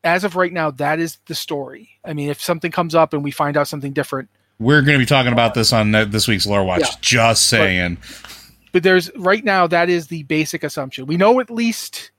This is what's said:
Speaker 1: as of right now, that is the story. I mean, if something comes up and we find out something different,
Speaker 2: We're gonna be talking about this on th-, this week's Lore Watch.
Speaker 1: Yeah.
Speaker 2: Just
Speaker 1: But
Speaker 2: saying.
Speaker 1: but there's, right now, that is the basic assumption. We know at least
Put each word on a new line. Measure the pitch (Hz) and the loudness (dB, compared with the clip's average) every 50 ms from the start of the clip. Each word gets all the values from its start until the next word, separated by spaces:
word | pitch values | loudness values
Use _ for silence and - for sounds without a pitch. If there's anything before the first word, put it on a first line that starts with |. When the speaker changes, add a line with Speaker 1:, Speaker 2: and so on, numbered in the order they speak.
| - | 0
Speaker 1:
as | 170 170 180 190 | 0 0 0 -2
of | 202 165 | -2 -2
right | 185 185 175 | -2 -2 -2
now, | 175 170 160 151 | -2 -2 -4 -4
that | 135 127 143 143 156 165 | -2 -2 -2 -2 0 -2
is | 165 160 - _ _ | -4 -6 -8 _ _
the | - 156 | -12 -10
story. | - - - 160 143 135 127 139 - 226 _ _ _ - | -10 -8 -8 -8 -8 -8 -10 -14 -20 -20 _ _ _ -12
I | 180 156 | -10 -6
mean, | 147 143 143 | -6 -4 -6
if | 143 - | -6 -6
something | - - 175 160 - 170 | -4 -4 -4 -4 -4 -4
comes | - 185 175 165 156 | -2 -2 -4 2 4
up | 165 160 156 - | 2 2 2 0
and | 147 143 | -4 -4
we | 143 | -6
find | 135 - 151 143 143 | -4 -2 -4 0 0
out | 151 143 | -2 -2
something | - - 147 135 139 139 | -2 -6 -8 -8 -6 -4
different, | 147 135 - - 131 - _ _ _ _ _ _ - | -4 -4 -4 -6 -8 -8 _ _ _ _ _ _ -2
Speaker 2:
We're | 110 123 147 151 | 2 4 4 6
gonna | 135 147 147 | 6 4 2
be | 135 123 | 2 2
talking | - 147 135 127 123 120 | 4 2 2 4 2 2
about | 120 117 113 107 | 2 2 2 2
this | 120 110 - 123 | 2 2 2 2
on | 113 107 104 | 2 2 4
th-, | 107 110 110 101 | 4 2 2 2
this | 104 107 - | 0 -2 0
week's | - 107 92 85 | 0 0 0 0
Lore | 101 101 101 95 | 0 0 0 0
Watch. | 92 90 90 | 0 0 0
Speaker 1:
Yeah. | - - - - | -2 -2 -4 -4
Speaker 2:
Just | - - 127 120 113 117 113 - - - | -2 0 2 4 4 4 4 4 2 2
Speaker 1:
But | 120 | 2
Speaker 2:
saying. | 113 104 98 92 90 90 87 87 - - - - - - - - - - - _ _ _ _ | 2 2 2 2 0 -2 -2 -4 -8 -12 -20 -20 -20 -20 -20 -20 -20 -20 -20 _ _ _ _
Speaker 1:
but | - 180 160 | -2 2 4
there's, | 190 185 185 170 180 - | 4 4 4 2 -2 -12
right | 247 180 185 202 220 247 | -4 0 0 0 0 0
now, | 214 196 185 180 | 0 2 2 2
that | 165 175 170 170 175 | 2 2 0 2 2
is | 180 170 156 | 0 -2 -4
the | - 170 160 147 | -8 -12 -12 -6
basic | 131 160 156 156 - - 160 - | -2 -2 -2 -2 -2 -6 -8 -8
assumption. | 147 - 151 135 135 - - 131 | -8 -8 -8 -10 -8 -10 -12 -6
We | 139 165 | -4 0
know | 175 190 214 247 262 | 4 4 4 4 2
at | 247 - | 0 -4
least | 233 226 233 233 220 - - - - - - - _ | -6 -4 -2 -2 -4 -4 -10 -12 -14 -16 -18 -18 _